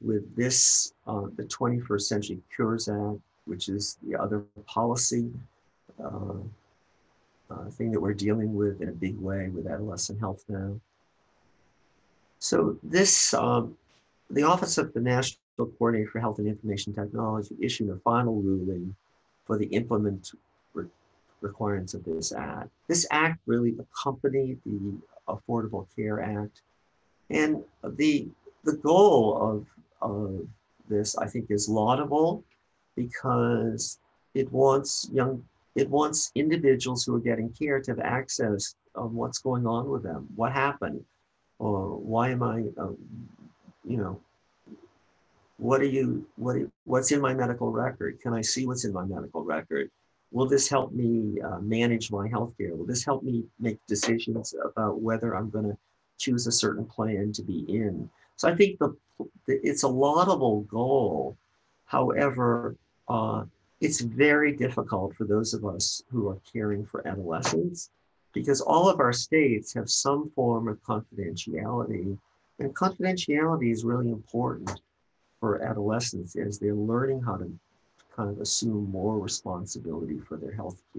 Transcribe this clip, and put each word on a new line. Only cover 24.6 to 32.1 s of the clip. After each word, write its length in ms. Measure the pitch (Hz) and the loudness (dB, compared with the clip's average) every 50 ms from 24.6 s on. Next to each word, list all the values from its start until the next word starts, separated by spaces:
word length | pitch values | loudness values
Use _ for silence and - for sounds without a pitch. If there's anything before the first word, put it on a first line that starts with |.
| - | -6
the 320 | - 104 98 98 101 98 - - _ _ - _ - | -6 -4 -4 -4 -6 -6 -8 -12 _ _ -10 _ -8
Affordable 580 | 95 101 - - 117 117 110 107 107 92 90 - _ | -8 -6 -4 -2 -2 -2 -2 -2 -4 -8 -8 -8 _
Care 240 | 113 107 107 107 104 | -4 -2 -2 -2 -2
Act. 400 | 85 107 104 104 104 104 - - _ _ _ _ _ _ _ _ _ _ _ _ _ - | -2 -2 -2 -4 -4 -6 -10 -16 _ _ _ _ _ _ _ _ _ _ _ _ _ -2
And 340 | - 156 151 151 151 147 - - _ _ | 2 2 4 2 2 -2 -4 -10 _ _
the, 460 | - - - - 151 156 143 139 - - - _ _ - - _ - | -10 -8 -2 2 4 4 4 4 0 -6 -12 _ _ -20 -20 _ -2
the 120 | 151 156 | -2 0
goal 600 | 151 - 151 170 190 208 208 156 123 110 104 - - | 2 4 6 8 10 10 10 10 8 8 6 4 4
of, 260 | 107 113 107 107 - - _ - _ _ _ _ | 2 0 0 -2 -4 -8 _ -20 _ _ _ _
of 440 | - 110 101 104 104 95 95 87 82 - - - _ _ _ _ _ - | -4 -4 -2 -2 -4 -4 -4 -6 -8 -10 -14 -20 _ _ _ _ _ 0
this, 260 | 107 104 104 - - | 0 0 0 0 -2
I 100 | - - | -4 -4
think, 240 | 110 - 120 107 - | -4 -4 -4 0 0
is 200 | 104 101 - 107 | 0 0 2 2
laudable 720 | 110 110 107 117 131 139 143 139 | 2 4 4 4 4 4 2 2